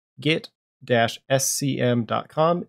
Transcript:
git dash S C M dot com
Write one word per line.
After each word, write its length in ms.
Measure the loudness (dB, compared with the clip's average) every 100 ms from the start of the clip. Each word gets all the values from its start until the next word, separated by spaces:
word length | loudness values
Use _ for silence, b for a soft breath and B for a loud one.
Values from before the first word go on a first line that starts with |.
| _ -6
git 300 | -2 -2 -4 _ _ _
dash 360 | 0 2 2 -2 -2
S 180 | 0 0
C 320 | -2 -2 0
M 240 | 0 0
dot 260 | -2 -4 -6
com 360 | 0 0 0